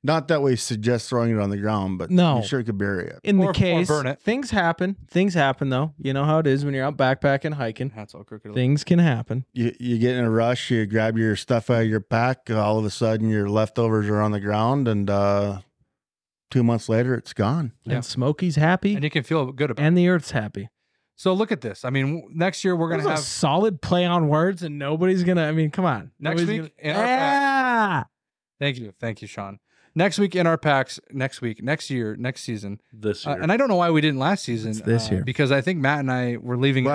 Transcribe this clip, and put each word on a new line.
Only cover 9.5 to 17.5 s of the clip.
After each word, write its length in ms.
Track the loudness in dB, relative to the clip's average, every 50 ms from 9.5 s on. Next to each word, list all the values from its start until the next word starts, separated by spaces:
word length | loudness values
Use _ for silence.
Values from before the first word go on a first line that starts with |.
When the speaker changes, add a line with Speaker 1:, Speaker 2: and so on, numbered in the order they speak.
| _
Speaker 1:
You, 200 | -2 -2 -2 -2 _
you 200 | -4 -2 0 2
get 180 | 2 2 2
in 80 | 2 2
a 60 | 2
rush, 420 | 2 2 2 2 0 -2 -2 -2 0
you 140 | 0 0
grab 300 | 0 0 2 2 2 2
your 200 | 2 2 2 0
stuff 340 | -2 0 0 0 0 2 2
out 120 | 2 2 2
of 60 | 2
your 120 | 0 -2
pack, 500 | -2 _ 0 2 2 2 0 _ _ -4
all 300 | 0 0 2 2 2 2
of 40 | 0
a 60 | -2
sudden 380 | -2 0 0 0 2 2 0 2
your 200 | 2 2 0 2
leftovers 600 | 2 2 0 0 _ 0 0 2 2 2 2 2
are 120 | 2 2
on 120 | 2 0 0
the 80 | -2
ground, 480 | -2 -2 0 2 2 2 2 2 0 0
and, 200 | 0 0 0 0
uh, 520 | 0 2 2 2 2 2 0 0 -4 -6 -10 _ _ _ _ _ _ _ _ _ _ _ _ _ _ _ _ _
two 140 | 0 2 2
months 240 | 4 2 0 -2 0
later, 260 | 0 0 2 0 -2
it's 180 | -4 -4 -10 -4
gone. 380 | 0 0 0